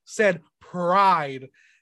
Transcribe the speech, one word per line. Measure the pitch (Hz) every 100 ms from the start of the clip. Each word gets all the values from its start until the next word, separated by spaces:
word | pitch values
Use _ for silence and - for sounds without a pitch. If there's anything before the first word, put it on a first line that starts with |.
| -
said | - 208 170 - _
pride. | - 180 175 190 196 175 143 135 131 _ _ _